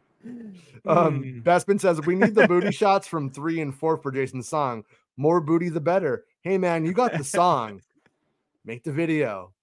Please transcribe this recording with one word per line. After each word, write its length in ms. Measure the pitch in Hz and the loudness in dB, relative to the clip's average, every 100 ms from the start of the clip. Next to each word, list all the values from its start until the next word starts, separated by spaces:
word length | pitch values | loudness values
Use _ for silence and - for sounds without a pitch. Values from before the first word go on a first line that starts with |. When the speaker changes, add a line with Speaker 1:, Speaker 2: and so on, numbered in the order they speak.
| _ _ 226 240 220 185 165 - - | _ _ -18 -16 -16 -18 -20 -12 0
Speaker 1:
Um, 380 | 165 165 135 | 2 4 0
Speaker 2:
Mm. 200 | 135 123 | -6 -4
Speaker 1:
Bespin 360 | 117 175 156 202 | 2 2 2 0
says, 220 | 190 165 156 | 2 0 0
"We 100 | 185 | 2
need 200 | 220 214 | 2 4
the 120 | 185 | 4
booty 240 | 180 190 | 4 2
Speaker 2:
<laughs> 0 | |
Speaker 1:
shots 360 | - 208 196 - | 2 2 2 0
from 220 | 165 139 | -6 -6
three 300 | 135 151 165 | -6 -6 -4
and 120 | 147 135 | -6 -4
four 220 | 160 156 | -2 -2
for 140 | 143 | -4
Jason's 360 | 131 131 131 117 | -4 -6 -6 -6
song. 360 | 156 139 117 - _ _ - | -4 -2 -4 -12 _ _ -2
More 240 | 147 170 | 2 2
booty, 280 | 151 165 175 | 2 0 0
the 120 | 160 | -2
better." 440 | 151 185 170 120 - _ | 0 0 0 -4 -8 _
Hey, 160 | 170 190 | -4 0
man, 260 | 180 165 160 | 0 0 0
you 80 | |
got 200 | 185 247 | 0 0
the 100 | 165 | 0
song. 580 | 135 - 180 151 113 98 _ _ _ _ _ | -2 2 4 2 -2 -10 _ _ _ _ _
Speaker 2:
<laughs> 400 | _ _ _ - | _ _ _ -14
Speaker 1:
Make 180 | 117 | -12
the 80 | 165 | -6
video. 600 | 143 165 156 131 98 92 _ | -2 0 0 0 -4 -12 _